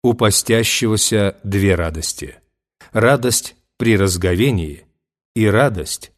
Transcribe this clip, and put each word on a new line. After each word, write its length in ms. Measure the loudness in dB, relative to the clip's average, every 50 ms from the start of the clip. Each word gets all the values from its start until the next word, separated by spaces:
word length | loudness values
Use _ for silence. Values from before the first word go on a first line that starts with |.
У 120 | 2 0 0
постящегося 1200 | 2 2 2 2 0 0 0 0 0 2 0 -2 -2 0 0 0 0 0 0 0 0 0 0 -2 _ -10
две 300 | -4 -2 0 2 2 2
радости. 600 | 2 0 -4 -6 -8 -8 -10 -10 -10 -12 -16 -16 _ _ _ _ _ _ _ _ _ -20 -6
Радость 640 | -2 2 4 4 2 2 0 -2 -2 -2 -6 -8 -18 _ _ _ _
при 200 | _ 2 2 2
разговении 920 | 4 2 0 0 -2 -2 -2 0 2 0 0 0 -2 -4 -6 -10 -16 _ _ _ _ _ _ _ _ _ _ _
и 120 | 0 2
радость 680 | 2 4 4 2 2 0 -4 -8 -8 -10 -12 -14 -20 _